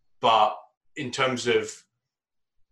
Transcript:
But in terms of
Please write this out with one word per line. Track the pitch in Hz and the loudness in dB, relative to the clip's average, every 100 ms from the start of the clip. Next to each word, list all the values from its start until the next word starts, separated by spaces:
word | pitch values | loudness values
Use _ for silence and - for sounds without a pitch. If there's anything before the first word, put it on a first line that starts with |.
| _ - | _ -2
But | 120 110 104 - - _ _ 156 | 2 4 2 -2 -18 _ _ -12
in | 127 | -10
terms | 131 131 123 117 | -2 -2 -2 0
of | 110 104 - _ _ _ _ _ _ _ _ _ | 0 -2 -14 _ _ _ _ _ _ _ _ _